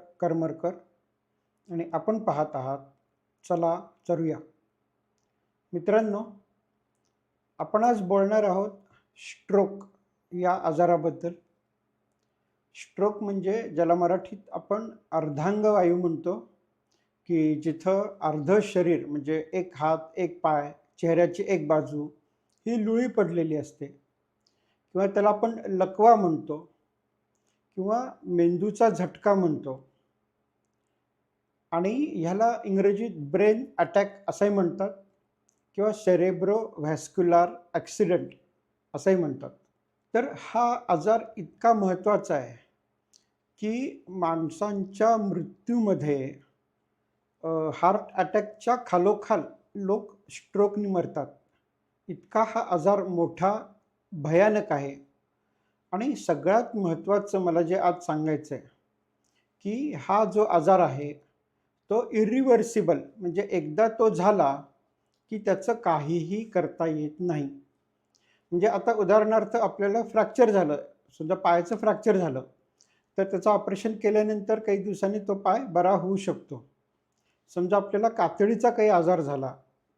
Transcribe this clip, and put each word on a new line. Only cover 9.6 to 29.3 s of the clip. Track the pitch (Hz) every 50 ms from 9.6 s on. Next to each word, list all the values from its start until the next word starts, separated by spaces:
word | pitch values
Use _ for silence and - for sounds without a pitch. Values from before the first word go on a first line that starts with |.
| 190 190 - - - - _ _ _ _ _ _ _ _
या | 175 180 180 180 180 180 -
आजाराबद्दल. | 165 156 151 175 170 175 165 151 165 143 - - 170 170 - _ _ _ _ _ _ _ _ _ _ _ _ _ _ _ _ _ _ _ _ _ _ _ _ _ _ _
स्ट्रोक | - - - _ - 196 208 208 - 220
म्हणजे | 202 202 190 170 190 208 226 233 -
ज्याला | 156 156 170 160 170
मराठीत | 175 175 170 185 180 - - 214 196 - -
आपण | - 175 - - 202 220 226 226 - - _ _
अर्धांग | - 160 156 156 143 143 156 190 208 208 214
वायू | 214 208 202 180 170 175
म्हणतो, | 180 175 170 160 135 - 170 190 226 - - _ _ _ _ _ _ _ _ _ _ _ _ _ _ _
की | - 175 160 156 156 151
जिथं | 147 156 165 151 160 - 185 190 196 208 208 - -
अर्ध | - 156 151 156 143 151 196 214 202
शरीर | 202 - 185 175 175 170 135 -
म्हणजे | 147 147 147 135 147 156 160 156 - -
एक | 190 180 180 -
हात, | 131 151 156 160 - 214 - -
एक | 190 180 160 175 -
पाय, | - 160 156 147 143 147 - - _ _ _ -
चेहऱ्याची | - 165 165 165 175 170 175 - 196
एक | - 196 170 151
बाजू | 147 160 151 139 131 147 147 147 151 - _ _ _ _ _ _ _ _ _ -
ही | 220 233 226 208
लुळी | 220 226 226 247
पडलेली | - - 226 196 160 170 170 160 160 156
असते | 147 135 - - - 143 143 - _ _ _ _ _ _ _ _ _ _ _ _ _ _ _ _ _ _ _
किंवा | - 185 196
त्याला | 196 196 202 202 208
आपण | 202 202 220 233 226 226 -
लकवा | 202 190 180 185 180 - - 214 233 233
म्हणतो | 214 196 170 160 143 - - 147 156 - - _ _ _ _ _ _ _ _ _ _ _ _ _ _ _ _ _ _ _ _ _
किंवा | 190 185 196 220 240 262 254 - - -
मेंदूचा | 185 175 175 170 170 180 170 190 214 202 - 226 226
झटका | - 175 185 - - - - 208